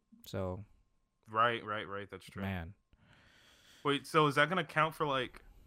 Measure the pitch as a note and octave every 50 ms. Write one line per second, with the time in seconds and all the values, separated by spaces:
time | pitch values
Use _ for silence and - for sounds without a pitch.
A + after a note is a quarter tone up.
0 | _ _ - - - - - G2+ F#2+ F#2 F2+ F#2 G#2 - _ _ _ _ _ _
1 | _ _ _ _ _ - G#2+ A2 A#2 A#2+ A#2 A#2 - A2 G#2 G#2+ F#2 E2 G2 G2+
2 | G2+ F#2+ G2 F#2 - - - G#2 G2 G2 F#2+ F2+ E2 F2 G2+ _ _ _ _ _
3 | _ - - - - - - - _ - - _ _ - - - - C#3+ C#3 C3+
4 | - - - D#3+ D3+ C#3+ B2+ D3 D3 D3+ F#3+ F#3+ F#3+ - - D#3 D#3 D#3+ D3+ -
5 | D#3+ D3 C3+ C3 B2 - - - - - - - -